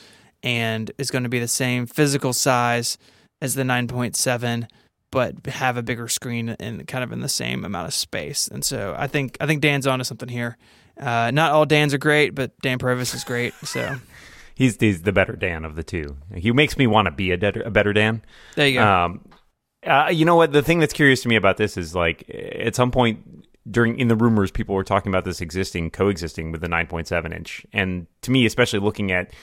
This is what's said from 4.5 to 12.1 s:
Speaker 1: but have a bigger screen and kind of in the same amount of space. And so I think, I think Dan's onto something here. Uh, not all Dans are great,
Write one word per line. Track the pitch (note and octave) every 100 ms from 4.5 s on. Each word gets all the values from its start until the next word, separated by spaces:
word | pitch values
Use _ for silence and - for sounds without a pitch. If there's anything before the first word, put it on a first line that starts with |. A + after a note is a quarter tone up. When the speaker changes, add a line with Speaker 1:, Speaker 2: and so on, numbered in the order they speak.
| A#2 A2+ _ _ _ _
Speaker 1:
but | C3 A2+ - -
have | - C3 A#2+
a |
bigger | A#2 A#2+ A#2
screen | - B2+ A#2 A#2 -
and | A2+ A2 -
kind | C3
of | B2
in | A#2+
the | C3+
same | - B2 B2+ G#2
amount | F2+ E2+
of |
space. | - - F#2+ D2 C#3+ -
And | C#3
so | - B2+ G2+ D#2
I | C#3+
think, | D3 C3 -
I | C#3+
think | D3+
Dan's | D3+ C#3+ C3+
onto | C3 -
something | A2+ A#2+
here. | A#2+ A#2+ A#2+ _ _ _ -
Uh, | B2+ A#2 A#2
not | C#3 D#3+
all | D3+ D3+
Dans | D3+ D3
are | C#3
great, | D3+